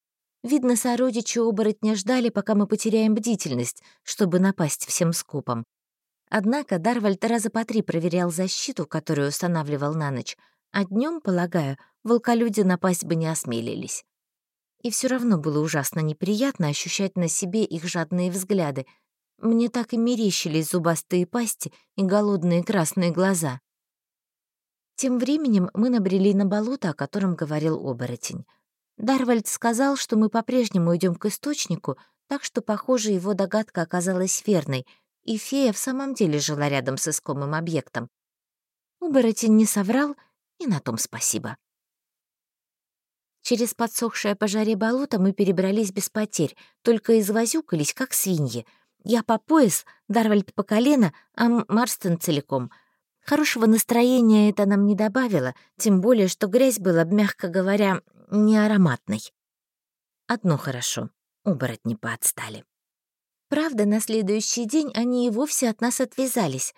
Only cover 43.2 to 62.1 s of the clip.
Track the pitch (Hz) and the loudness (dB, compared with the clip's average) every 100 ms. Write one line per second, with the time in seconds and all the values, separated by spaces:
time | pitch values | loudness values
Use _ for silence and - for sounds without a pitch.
43.2 | _ _ - 226 233 - 233 - 233 - | _ _ -2 0 0 -2 -4 -2 -6 -4
44.2 | 208 202 214 214 214 214 220 254 277 214 | -4 -2 -2 0 0 0 0 -2 -2 0
45.2 | 190 196 196 180 190 208 202 190 - 214 | 0 2 2 2 2 0 -2 -4 -6 -6
46.2 | 214 - 147 - - _ - 226 - 226 | -4 -2 -2 -4 -20 _ 2 2 4 2
47.2 | 196 214 233 320 - 165 143 - 262 - | 4 0 0 -2 -2 -2 -2 -4 -4 -4
48.2 | 196 165 135 117 - _ _ _ - 233 | 0 0 -2 -4 -12 _ _ _ -2 0
49.2 | 220 220 - 320 233 - - - - 220 | 2 -2 2 4 6 2 -8 -18 -2 0
50.2 | 220 208 190 - 190 214 254 285 190 - | 4 2 0 -6 0 2 4 4 2 0
51.2 | _ - 233 233 - 208 240 - 190 170 | _ 0 2 2 2 0 0 -2 -2 -2
52.2 | - 143 - 135 123 - _ _ _ _ | 0 -2 -2 -4 -4 -12 _ _ _ _
53.2 | - 294 302 233 226 220 - 240 247 254 | -2 0 2 2 4 4 4 4 4 6
54.2 | 226 214 208 202 196 202 202 202 214 254 | 6 6 6 4 2 4 4 2 0 0
55.2 | 247 180 127 - _ - 220 185 208 233 | 0 0 -2 -6 _ -4 2 4 6 4
56.2 | 185 - 208 233 262 214 185 165 165 208 | 4 0 2 4 4 2 2 2 4 2
57.2 | 202 - 185 185 185 202 196 185 _ _ | 2 -2 -4 -2 0 2 2 0 _ _
58.2 | - 208 214 220 214 214 170 123 - 107 | -6 0 4 4 4 4 4 2 -4 -8
59.2 | - _ _ _ _ _ _ _ _ _ | -8 _ _ _ _ _ _ _ _ _
60.2 | - 233 190 147 - 123 - - 117 _ | -6 -2 0 0 -2 -6 -6 -6 -8 _
61.2 | _ _ 202 151 127 110 113 110 113 | _ _ -4 -2 -4 -6 -8 -6 -8